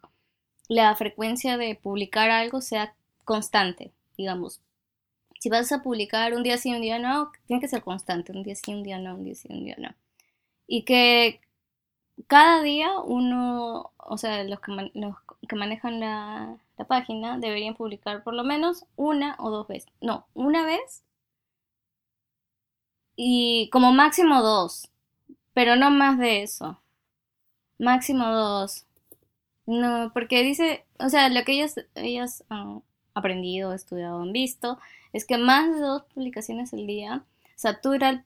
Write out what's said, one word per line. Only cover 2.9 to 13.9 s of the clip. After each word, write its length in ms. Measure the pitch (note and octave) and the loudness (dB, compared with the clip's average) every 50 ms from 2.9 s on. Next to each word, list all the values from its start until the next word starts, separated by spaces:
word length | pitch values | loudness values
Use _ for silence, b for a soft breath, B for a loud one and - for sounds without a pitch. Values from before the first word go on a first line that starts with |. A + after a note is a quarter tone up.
| _ _ _ _ _ _ - | _ _ _ _ _ _ -4
constante, 680 | - A3 G#3+ G#3 - - G#3 F#3+ F3+ F3+ - - F#3+ _ _ _ _ _ | -2 -2 -2 -2 0 2 2 2 2 -2 -8 -16 -20 _ _ _ _ _
digamos. 440 | - F#3+ F#3+ F3+ F3+ E3+ - - - _ _ _ _ _ _ _ _ _ _ _ _ _ _ _ - | -8 -8 -6 -6 -6 -8 -10 -12 -18 _ _ _ _ _ _ _ _ _ _ _ _ _ _ _ -8
Si 100 | - A#3 | -4 0
vas 220 | A3 A#3 A#3+ B3 | 0 0 0 0
a 120 | C#4+ C4+ - | -2 -4 -2
publicar 500 | B3+ A#3+ G#3+ G3+ - A3 A3 A3+ A#3 A#3+ | -4 -4 -4 -4 -2 -2 0 0 0 0
un 100 | A#3+ B3 | -2 0
día 140 | B3 A#3+ | 0 -2
sí, 160 | A#3+ - B3+ A#3+ | 0 -2 -4 -4
un 80 | A#3 | -2
día 160 | A3+ A3 A3+ A#3 | -2 -4 -4 -2
no, 320 | A#3+ B3 C#4 D4 D4 D4 - _ _ | -2 -2 -2 -2 -2 -6 -10 _ _
tiene 160 | - A#3+ B3 | -4 -4 -4
que 60 | C#4 | -2
ser 160 | C4 B3+ A3+ - | -4 -6 -6 -6
constante, 480 | F#3+ F#3 F#3+ - - F3+ E3+ E3+ - | -8 -10 -8 -6 -6 -6 -6 -6 -8
un 120 | G3 F#3+ G3 | -12 -12 -10
día 120 | G3+ G3+ | -10 -12
sí, 180 | - - G#3 G#3 | -10 -10 -10 -10
un 100 | G#3 G3 | -10 -10
día 140 | G3 F#3+ F#3 | -10 -10 -10
no, 160 | F#3 F#3 F3+ | -10 -12 -12
un 80 | F#3+ F#3+ | -12 -12
día 100 | - - | -12 -14
sí, 120 | - - - | -14 -16 -14
un 120 | - - - | -12 -10 -10
día 120 | - - | -10 -12
no. 160 | - - - - _ _ _ _ _ _ _ _ _ _ _ _ _ _ | -12 -12 -14 -14 _ _ _ _ _ _ _ _ _ _ _ _ _ _
Y 160 | - A#3+ A3 - | -6 -6 -4 0
que 560 | - B3+ B3 A#3+ A#3+ A#3+ A#3+ A#3 A3 - _ _ _ _ _ _ _ _ _ _ _ _ _ _ _ _ - - | 4 4 6 6 8 6 6 6 4 0 _ _ _ _ _ _ _ _ _ _ _ _ _ _ _ _ -18 -2
cada 360 | - C#4 D4 D#4 E4 E4+ D#4+ D4+ | 6 8 8 10 10 8 6 4
día 360 | D4 C#4+ D4+ D#4 F4+ G4 - | 0 0 0 0 -2 -2 -4
uno, 920 | - - B3 B3 B3 B3 B3 B3 B3 B3 A#3+ A#3+ A#3+ A#3 A3+ - - - | -4 -2 -2 0 0 0 0 0 -2 -2 -2 -4 -6 -6 -8 -10 -12 -14